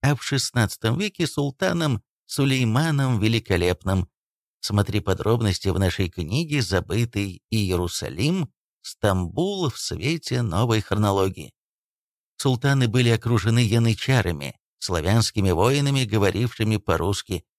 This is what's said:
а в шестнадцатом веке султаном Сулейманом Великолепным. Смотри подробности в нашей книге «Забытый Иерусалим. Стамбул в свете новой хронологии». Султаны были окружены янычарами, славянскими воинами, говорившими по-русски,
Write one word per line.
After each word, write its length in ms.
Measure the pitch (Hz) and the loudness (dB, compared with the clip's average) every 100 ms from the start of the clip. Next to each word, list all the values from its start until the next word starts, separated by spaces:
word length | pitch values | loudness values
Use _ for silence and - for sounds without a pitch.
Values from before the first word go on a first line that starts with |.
а 140 | 143 | 0
в 80 | 147 | 0
шестнадцатом 760 | - 135 - 123 104 - 113 139 | 0 -2 -2 0 0 0 -2 0
веке 300 | 208 - 165 | -2 -2 -4
султаном 760 | - 143 - 185 175 156 110 _ _ - | 0 -4 -2 -2 0 0 -2 _ _ -12
Сулейманом 920 | - 139 131 117 120 165 143 131 113 | -2 0 2 2 2 2 2 2 2
Великолепным. 880 | 107 117 - 90 87 87 95 95 87 _ _ _ _ _ | 2 0 0 0 2 0 0 0 -2 _ _ _ _ _
Смотри 400 | - 104 98 101 | -2 0 0 -2
подробности 680 | 95 92 104 113 107 90 98 | -2 -2 0 0 0 -2 -2
в 100 | 90 | 0
нашей 300 | 95 - 90 | 0 0 -4
книге 520 | - 78 123 165 147 | -4 -4 -4 -2 -4
«Забытый 800 | 104 95 - 101 120 104 98 90 - | 0 -2 -2 -4 -2 -4 -6 -8 -6
Иерусалим. 1000 | 110 98 90 87 - - 73 139 185 151 _ _ _ | -4 -2 -2 -4 -6 -8 -4 -2 -2 -4 _ _ _
Стамбул 880 | - - 104 92 87 82 185 196 156 | -20 -4 0 0 0 -2 -4 0 -2
в 80 | - | -4
свете 640 | - 82 131 165 - 123 | -8 -6 -4 -6 -4 -2
новой 380 | 113 87 120 110 | -2 0 0 0
хронологии». 720 | - 101 104 98 95 90 67 _ _ _ _ _ _ _ _ - | 0 0 2 2 0 -2 -16 _ _ _ _ _ _ _ _ -4
Султаны 520 | 139 123 143 135 120 | 0 2 2 2 2
были 220 | 120 120 | 2 2
окружены 500 | 113 113 117 107 117 | 2 2 0 2 2
янычарами, 1000 | 113 117 117 107 - 131 90 76 69 - _ - | 4 2 2 0 0 0 0 -4 -8 -14 _ -14
славянскими 760 | - 87 80 113 110 - 95 | -4 -2 2 2 2 0 0
воинами, 520 | 85 110 143 143 139 | 2 2 2 0 0
говорившими 720 | 117 107 98 98 120 - 110 107 | 0 2 2 2 -2 -2 -2 0
по-русски, 680 | - 82 85 95 - 90 - | 0 0 0 -4 -4 -8 -8